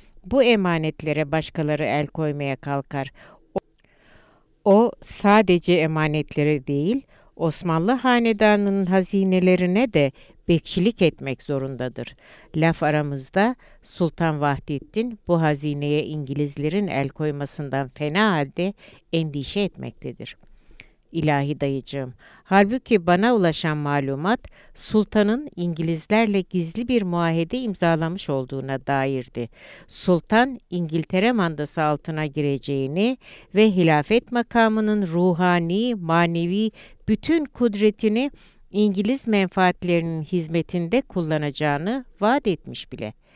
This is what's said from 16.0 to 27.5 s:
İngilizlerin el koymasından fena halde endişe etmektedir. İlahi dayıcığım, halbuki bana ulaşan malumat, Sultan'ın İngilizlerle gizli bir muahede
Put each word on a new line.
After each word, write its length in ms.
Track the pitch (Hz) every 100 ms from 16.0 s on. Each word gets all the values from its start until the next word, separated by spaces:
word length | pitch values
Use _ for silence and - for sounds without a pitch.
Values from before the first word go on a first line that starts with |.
İngilizlerin 800 | 113 151 135 139 147 143 151 190 202
el 220 | 131 139
koymasından 800 | - 151 143 143 - 143 135 131
fena 440 | - 151 175 220
halde 420 | 165 139 - 185 - - - _
endişe 480 | 165 156 143 131 202
etmektedir. 760 | 196 - 127 - 131 - - - - - _ - - _ _
İlahi 480 | 165 151 143 143 151
dayıcığım, 540 | 139 139 - 139 127 - - -
halbuki 640 | - 196 202 254 - 214 165
bana 280 | 180 226
ulaşan 420 | 233 175 151 165 151
malumat, 640 | 147 143 135 139 170 247 - - -
Sultan'ın 720 | - - 214 202 214 208 240 294 -
İngilizlerle 840 | 175 160 165 160 - 214 226 196
gizli 480 | 175 180 165 208 240
bir 140 | 247
muahede 560 | 185 175 170 165 165